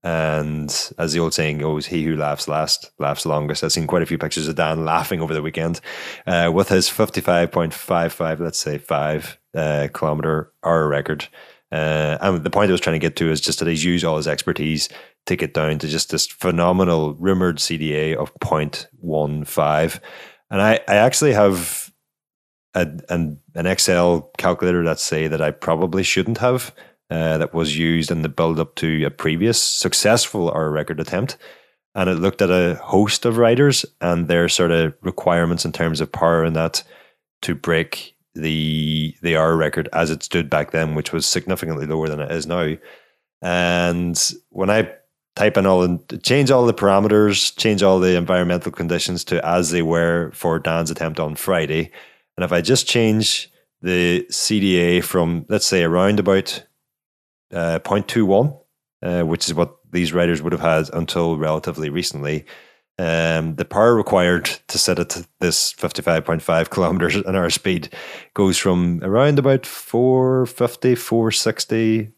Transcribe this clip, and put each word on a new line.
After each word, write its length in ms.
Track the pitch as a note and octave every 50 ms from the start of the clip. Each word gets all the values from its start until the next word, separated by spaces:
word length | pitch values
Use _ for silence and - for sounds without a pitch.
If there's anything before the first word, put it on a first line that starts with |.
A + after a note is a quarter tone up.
| _
And 640 | F2 E2+ E2 D#2+ D#2 D#2 D#2 D2+ D2+ D2+ D#2 D2+ D2 - - - - - -
as 140 | E2 D#2+
the 80 | D2 E2+
old 140 | E2 D#2+ D#2
saying 240 | - E2 D#2 D2+ D2+
goes, 300 | D2 D#2 D#2 D2+ D2 -
"He 160 | F2+ E2 D#2
who 120 | D#2+ D#2+
laughs 320 | D2+ D2+ D2 D2 D2 - -
last 440 | D2+ D2+ D#2 - - - - - _ _
laughs 260 | D2+ D2 C#2+ - -
longest." 380 | E2 D2+ D2+ D2+ D2 D2 - -
I've 100 | D#2+ D#2
seen 140 | D#2+ E2 D2+
quite 160 | F2+ F2+ E2+
a 20 |
few 120 | D#2+ E2+ D2+
pictures 300 | - D#2+ - - D#2 D2+
of 80 | D#2+
Dan 300 | D2 E2+ D#2 D#2+ D#2+ D#2+
laughing 340 | D#2+ D#2+ E2 D#2 - - E2+
over 140 | E2 D#2 D#2
the 80 | D#2
weekend, 400 | D2+ D#2+ D#2 - E2 E2 E2+ - - - - - - - - - -
uh, 240 | - F2+ E2+ E2+ E2+ E2
with 160 | F2+ G2 -
his 180 | G2 F#2 F2+ -
fifty-five 640 | - - A2 - - - - - F2+ F2 F2 E2
point 220 | - F#2 E2+ E2 D#2
five 400 | - - - F#2 E2+ E2+ E2 -
five, 260 | - E2+ E2 D#2+ D2+
let's 200 | E2+ E2+ - -
say 180 | - D#2 D2 C#2+
five, 600 | C#2 - D#2+ D2 D2 D2+ D2+ D#2 D#2+ - - _ _ _ _
uh, 360 | D#2+ D#2+ D2+ D2+ D2 D2 C#2+
kilometer 600 | - - - D#2+ D2+ D2+ D2+ D#2+ D#2 D#2 D2+ _ _ _ -
hour 240 | E2+ E2+ E2 D#2 D#2
record. 400 | D2 C#2+ C#2+ - D#2+ D2 - - _ - - - - _ _ _
Uh, 460 | - D#2 D#2 D#2 D#2 D#2 D2+ D2+ D#2 -
and 220 | - G2 F#2+ E2+ D2+
the 60 | -
point 200 | - G2+ G#2 G2
I 20 |
was 80 | F#2 E2+
trying 140 | - - E2
to 120 | D#2+ D#2
get 120 | E2 D2+ -
to 120 | E2+ E2
is 120 | D#2 D2+
just 180 | - - - -
that 80 | D#2+ E2
he's 160 | E2 D#2 D2
used 220 | F2+ F2 F2 F2
all 100 | E2+ D#2
his 120 | D#2 D2+ E2
expertise 600 | D2+ D2 - - F2+ - D2+ D#2 D#2+ D2+ - - - - - - _ _ _
to 100 | - F#2
get 180 | E2+ F2 D2+ -
down 260 | - D#2 D#2 D#2 D2+
to 80 | D2+ D#2
just 220 | D2 D#2+ - -
this 160 | - D#2 - -
phenomenal 880 | - - - F2+ F2 E2 E2+ F2 F2+ F#2 F#2+ F2+ E2+ D#2+ D#2 D2+ D2
rumored 440 | D2+ E2+ G2 F#2+ F2+ F2+ F2 E2 D2+
C 180 | - - F2 D#2+
D 160 | D#2 D#2 D2
A 200 | D2+ D2+ D#2 D#2+
of 180 | B1+ D2 - _ -
point 480 | - - - D#2+ D2+ D2+ - - - - _ _
one 420 | - E2+ D#2 D#2 D2+ D2 D2 D2+ -
five. 560 | - - - D#2 D2+ D#2 D2+ D#2+ E2+ - - - - - - - - - _ _ _
And 120 | - G2
I, 180 | G2 G#2+ A2 - - -
I 80 | G2+
actually 380 | G2+ A2 B2+ B2+ - - D3+ B2
have 580 | G#2 G#2 G2+ F#2+ F2+ E2 - - - - - _ _ _ _ _ _ _ _ _ _ _ _ _ _ _ _ _
a, 140 | F#2 F2+ D#2 D2 E2+ - -
an, 300 | F2+ E2+ E2 D#2 D2 D2 _ _ _
an 100 | E2+ E2+
Excel 680 | F2+ F#2+ - - - F#2 F2 F2 F2 F2 E2 D#2 - _ -
calculator 460 | - F#2 F2+ - - F2+ F2+ F2 E2+
that 140 | E2 D#2+ -
say 280 | - - - D#2 D#2 D#2
that 140 | D2+ D#2
I 100 | D#2 D2+
probably 520 | D2 - - - E2 D#2+ F2 F2 D#2+ F#2+ F#2
shouldn't 340 | - - - F#2 F#2+ A#2 -
have, 360 | A#2 B2 B2+ B2+ A#2+ - - - - - _ _ _ _
uh, 280 | - E2 D#2+ D#2+ D#2+ D#2
that 160 | E2 - -
was 240 | E2 E2 D2+ D2 D2+
used 340 | E2 E2 E2 E2+ D#2+ D2+
in 100 | F2 E2
the 80 | D#2 D#2+
build-up 460 | C#2 - E2+ E2 E2 D#2 D#2+ D2+ _
to 300 | - - E2 D#2+ D#2 D2
a 40 | C#2+
previous 500 | - - - D#2+ D#2 E2 F#2+ A2+ A#2 A2+
successful 880 | - - - - - F#2 - - - G#2 A2+ A#2 - - - G#2+ F2 E2
hour 200 | - D#2+ D#2+ D#2
record 280 | D2+ D#2 D2+ - E2 D2+
attempt. 380 | D#2+ - - F2+ A2+ C3+ - - - - - - _ _ _ _ _ _ _
And 140 | G2 F#2 F#2
it 60 | F#2
looked 260 | E2 E2+ G2 F#2 -
at 100 | G2+ F2+
a 280 | F2+ F#2 F2+ F2 F2 - -
host 420 | - - F#2+ G#2 G#2 - - -
of 120 | A#2+ A2+ A2+
riders 480 | A#2+ A2+ A#2+ B2 C#3+ C#3+ C3 - - - _ _
and 260 | - F2 F2 E2+ E2+ D#2
their 200 | F2 E2+ E2+ E2+
sort 240 | - - F2+ E2+
of 220 | E2+ E2 E2 D#2+ D2+ _
requirements 640 | - F#2 F2 - - - F2 E2+ E2+ E2 F2 E2 -
in 60 | E2+
terms 280 | D#2+ - E2+ E2 D#2+ D2
of 120 | D#2+ -
power 320 | - - E2+ E2 E2+ E2 E2
and 120 | E2 D#2+
that 280 | D#2+ E2 E2 - - - _ - - - _ _ _ _ _ _ _
to 140 | - - F2
break 600 | C#2+ - - E2 D#2+ E2 - - - - - _ _ _ _ _
the, 800 | E2 D#2 D#2+ D#2 D#2 D#2 D#2 D#2 D#2 D#2 D2+ D#2 D#2 D2+ D#2 D2 _
the 140 | - E2+ E2
hour 200 | D#2 D#2+ D#2+ E2+ D#2+
record 320 | D#2+ D2+ - - D#2 - -
as 180 | D#2+ E2 D#2
it 100 | D#2 D2+
stood 280 | - - - F2 E2 C#2+
back 220 | - D2+ D2+ -
then, 240 | - E2 D#2+ D#2 D#2
which 160 | D#2 D2+ -
was 140 | - E2 D2
significantly 640 | - - F#2 - - F#2+ F2 - D#2+ D#2+ D2+ D#2 D2
lower 200 | D#2 D#2+ D#2 D#2
than 120 | D2+ D2+
it 120 | D2 C2+
is 140 | D#2 E2 D2+
now. 300 | D#2 E2+ F2+ F2 D2+ D#2 - _ - - - _ _ _ _ _ _ _ _
And 880 | - F2+ F2 F2+ F2 F2 F2 F2 F2 F2 F2 F2 F2 F2 E2+ D#2+ - - - - _ _
when 200 | _ F#2 F#2+ F#2+
I 220 | G#2 A2 A2 - - - _ _ _ _ _ _ _
type 220 | - G2+ G#2+ - -
in 80 | F#2+
all 220 | F#2+ F#2 F#2 F2+ F2+
the, 300 | F2 E2+ - _ - -
change 340 | - - B2 C#3 C#3+ C3+
all 140 | C#3 B2+ B2
the 80 | A#2+ A2
parameters, 840 | - G2+ G2 G2 G2 G2+ G#2+ G#2+ G#2+ G#2+ G#2 G2+ G2 - - - -
change 260 | - A2 G#2+ G2 G2+
all 160 | G2 F#2+ F#2
the 180 | F2+ F#2 F#2 F2
environmental 540 | F2 E2 F#2 F2+ F2+ F2 F2+ F2 E2 F2
conditions 520 | D#2 - F2 E2 F2 F2 - - F2+ E2+ -
to 180 | - F#2 E2+ - E2
as 220 | E2+ F2+ F2+ D#2+
they 140 | E2+ F2 E2+
were 480 | D#2+ E2 E2+ E2+ E2+ E2+ E2+ E2+ D#2 -
for 260 | - - F2 E2 D#2+
Dan's 320 | D2 D#2+ D#2+ E2 E2+ D#2
attempt 280 | D#2+ - E2 D#2+ D#2+ E2
on 160 | E2 D2+ D2+
Friday. 560 | - - - F#2+ E2+ D#2+ D2 D#2 D#2+ D#2 D#2 - - - - _ _ _ _ _
And 80 | - F2+
if 80 | E2+
I 100 | F2 F2
just 260 | E2+ F2 C3 C3+ - -
change 640 | - A#2+ A#2 A2 G#2+ A2 A2 - - - - - _ _ _ _ _ _
the 440 | - F2+ F2+ F2+ F2+ F2 F2 F2+ F2+ -
C 300 | - - - - A2 G#2+
D 160 | G2 G2 F2+ F2+
A 240 | F2 F2 F2 F2+
from, 440 | E2+ - - F#2 E2+ E2 E2+ E2+ D2 -
let's 160 | G#2+ G#2 -
say, 180 | - - F#2 E2+
around 360 | E2 E2 F2+ F#2 G2 G#2 G#2
about, 440 | G2 G2+ G2 G2 F#2+ - - - - _ _ _ _ _ _ _ _ _ _ _ _ _ _ _ _ _ -
uh, 260 | F#2 E2+ E2 E2 E2
point 280 | - - G2 G#2 G2 -
two 180 | - A#2 A2
one, 300 | F#2+ G2 G2 B2 D3 C#3+ - _ _ _ _ _ _ _ _ -
uh, 180 | F2 F2 F2
which 260 | E2+ D#2+ E2 E2 - -
is 60 | E2
what 240 | D2+ E2+ E2 - _ _ _
these 200 | - F2+ F2 D#2+
riders 300 | D2+ F2+ F2 E2+ E2+ D2+
would 120 | C#2+ E2 -
have 80 | D#2
had 280 | D#2+ E2 D#2+ D#2+ D#2+ D2
until 460 | - E2 E2+ D#2+ - F2 E2+ E2 E2 D2+
relatively 520 | D2+ D#2 D#2 D#2 - - E2+ D2+ D#2 D2+
recently, 560 | C#2+ E2+ F2 - - D2 C#2+ D2 D#2 D2+ D2 - - - - _ _ _ _ _ _ -
um, 580 | F#2 E2+ E2 E2 E2 E2 E2 E2 D#2+ E2 D#2+
the 100 | - -
power 300 | - - G2+ G#2+ A#2+ A#2+
required 500 | A2+ G2 - - F#2+ F2+ F2 F2+ F2 E2 - - - _ _
to 120 | - -
sit 180 | - - F#2 E2
at 300 | F2 - - F2+ F2 _ _ _
this 320 | - F2 D#2+ - - - -
fifty-five 520 | - - F2 - - - - E2+ D#2+ D2+
point 160 | - E2 E2
five 300 | - - E2+ D#2+ E2 -
kilometers 440 | - - F2+ E2 E2+ F#2 E2 E2+ D#2+
an 200 | G2+ F#2+ F#2+ F#2
hour 160 | F#2+ F2+ E2+
speed 420 | D#2+ - - G2 F#2 E2+ D#2 - - - - - - - - _ _
goes 240 | - G2+ F#2+ F2+ -
from 420 | - G2 F#2 F2 F2+ F2 E2+ E2+ D#2+
around 340 | F#2+ G2 A#2 C3+ D3 D3 C#3
about 300 | C3+ C#3 C3+ C3 - -
four 800 | - - - - - A#2 B2 B2+ B2+ C3 B2+ B2+ C3 C3 B2+ A#2+
fifty, 480 | - - B2 A#2 - - - C3 B2
four 360 | A#2+ - - - A#2 A2+ A2+
sixty 800 | G#2+ - - A2+ A2 - - - - A2+ A2+ A2 A2 A2+ G#2+ G#2+ -